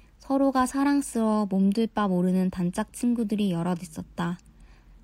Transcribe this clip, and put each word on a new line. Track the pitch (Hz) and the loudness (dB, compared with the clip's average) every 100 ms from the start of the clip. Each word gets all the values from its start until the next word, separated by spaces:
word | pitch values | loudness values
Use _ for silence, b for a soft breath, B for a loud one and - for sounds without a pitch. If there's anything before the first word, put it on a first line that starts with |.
| b b | b b
서로가 | - 269 277 262 254 | -4 0 2 2 0
사랑스러워 | 269 277 285 277 233 220 214 202 | 2 2 2 0 -2 0 2 0
몸둘 | 190 196 202 226 | 2 2 2 0
바 | - 208 | 0 0
모르는 | 180 185 185 185 | 2 2 2 0
단짝 | 185 175 180 214 | 0 -4 -2 -6
친구들이 | - 240 240 214 208 202 | -4 -2 0 -2 0 0
여럿 | 170 170 175 | 0 -2 -4
있었다. | 175 - 185 - 175 180 b b b b b b | -6 -14 -14 -6 -6 -6 b b b b b b